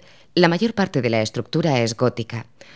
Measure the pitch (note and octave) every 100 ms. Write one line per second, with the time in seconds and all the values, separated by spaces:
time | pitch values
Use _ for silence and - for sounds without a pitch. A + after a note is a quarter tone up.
0 | - - - - E3+ E3+ A3+ G#3+ F#3+ C#3+
1 | A#2+ A2+ A2 B2 G#2+ D#3+ D#3+ B2+ A#2 A2+
2 | B2 - A2 A2 - - -